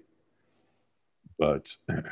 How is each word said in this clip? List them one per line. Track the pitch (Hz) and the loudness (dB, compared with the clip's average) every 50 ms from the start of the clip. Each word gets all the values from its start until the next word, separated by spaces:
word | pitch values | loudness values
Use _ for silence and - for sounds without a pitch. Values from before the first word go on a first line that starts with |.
| - _ _ _ _ _ _ _ _ _ _ _ _ _ _ _ _ _ _ _ _ _ _ _ _ - - - | -12 _ _ _ _ _ _ _ _ _ _ _ _ _ _ _ _ _ _ _ _ _ _ _ _ -20 -2 0
But | 78 76 73 69 - - - - | 2 2 2 2 -2 -8 -12 -10
<clears throat> | _ - - 76 - - | _ -4 -4 -2 -4 -6